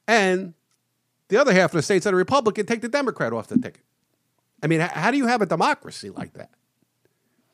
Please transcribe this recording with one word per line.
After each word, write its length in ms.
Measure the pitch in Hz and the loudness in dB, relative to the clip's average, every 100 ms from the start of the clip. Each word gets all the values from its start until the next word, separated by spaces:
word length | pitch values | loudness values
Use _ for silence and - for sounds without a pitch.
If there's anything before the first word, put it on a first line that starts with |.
| - | 0
and 460 | 226 190 185 185 - _ _ _ _ _ _ - | 2 2 0 -4 -16 _ _ _ _ _ _ -2
the 80 | 254 | 2
other 160 | 277 | 4
half 180 | 185 170 | 4 4
of 60 | 175 | 0
the 40 | |
states 220 | - 190 | 0 0
that 100 | 208 | 2
are 40 | 185 | 0
Republican 480 | 180 277 220 214 208 | 2 2 2 -2 -4
take 160 | 233 | -4
the 80 | 233 | -2
Democrat 420 | 285 202 - 123 | -2 -2 -4 -4
off 160 | 113 - | -4 -2
the 100 | 110 | -4
ticket? 260 | 110 - _ _ _ _ _ _ _ - | -4 -14 _ _ _ _ _ _ _ -6
I 60 | 151 | -2
mean, 140 | 160 | 0
h-, 80 | 175 | 0
how 220 | 151 202 | -2 -2
do 60 | 285 | 0
you 100 | 233 | 0
have 140 | 247 | 0
a 40 | 175 | -2
democracy 640 | 165 254 285 - - 101 | 0 0 -2 -8 -16 -16
like 240 | - - | -14 -14
that? 160 | - - _ _ _ _ _ _ _ _ _ _ | -16 -20 _ _ _ _ _ _ _ _ _ _